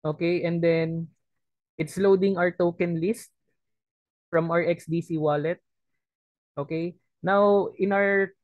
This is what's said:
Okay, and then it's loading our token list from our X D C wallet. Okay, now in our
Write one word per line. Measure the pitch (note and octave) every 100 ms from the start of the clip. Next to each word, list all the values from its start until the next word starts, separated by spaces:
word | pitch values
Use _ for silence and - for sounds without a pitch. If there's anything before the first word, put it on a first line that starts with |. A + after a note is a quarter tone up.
Okay, | D#3 D3+ E3+ F3
and | E3+ E3+
then | E3 E3 D#3+ E3 E3 _ _ _ _ _ _ -
it's | D#3+ F#3
loading | G3 F#3+ G3 F#3
our | F3
token | F3 F3 E3+ F3 E3
list | F3+ A3+ - _ _ _ _ _ _ _ _ _ _
from | E3 E3
our | E3+
X | E3+ E3+
D | - E3
C | D#3+ D#3+
wallet. | D3+ D3 D3+ F3+ _ _ _ _ _ _ _ _ _ -
Okay, | C#3+ E3 E3+ - _ _
now | E3+ G3+ G3+ G3+ - -
in | G3 G3
our | G3+ G3 G3 _